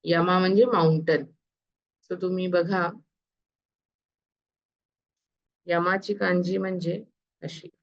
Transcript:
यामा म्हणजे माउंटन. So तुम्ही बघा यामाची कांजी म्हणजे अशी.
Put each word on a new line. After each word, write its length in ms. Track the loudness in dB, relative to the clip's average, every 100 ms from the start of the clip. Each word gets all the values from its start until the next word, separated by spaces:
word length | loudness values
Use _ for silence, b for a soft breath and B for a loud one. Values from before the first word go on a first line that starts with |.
यामा 360 | 0 0 4 2
म्हणजे 260 | 4 4 4
माउंटन. 580 | 4 4 2 2 0 -2 _ _ _ _ _ _ _
So 200 | _ -6
तुम्ही 260 | -4 -4 0
बघा 420 | 0 0 -2 -2 -6 _ _ _ _ _ _ _ _ _ _ _ _ _ _ _ _ _ _ _ _ _ _ _ _ _ _ -4
यामाची 480 | -2 0 -2 -4
कांजी 440 | -4 0 0 0 -2
म्हणजे 480 | -4 -4 -4 -6 -10 _ _ _
अशी. 280 | -14 -14 -20 _